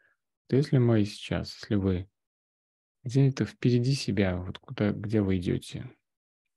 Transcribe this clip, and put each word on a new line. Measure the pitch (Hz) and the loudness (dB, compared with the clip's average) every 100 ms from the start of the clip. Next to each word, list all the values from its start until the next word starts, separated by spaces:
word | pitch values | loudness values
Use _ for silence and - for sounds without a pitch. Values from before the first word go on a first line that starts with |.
| _ _ _ _ _ | _ _ _ _ _
Вот | 123 | 0
если | 147 135 | 2 4
мы | 120 113 104 | 4 4 2
сейчас, | - - 87 85 - | -4 -6 -6 -6 -12
если | - 104 | -4 -2
вы | 95 90 92 _ _ _ _ _ _ _ _ _ | 0 -2 -4 _ _ _ _ _ _ _ _ _
где-то | 123 127 139 135 107 | -2 2 2 2 -4
впереди | - 127 120 123 | 0 2 2 2
себя, | 139 - 98 95 90 | -2 -2 0 0 0
вот | 90 - | -6 -12
куда, | - 127 104 | -14 -2 -2
где | 104 101 107 | -2 -2 0
вы | 98 95 | 2 0
идете, | 90 92 - - 65 - _ _ _ _ _ | -2 -4 -6 -12 -14 -18 _ _ _ _ _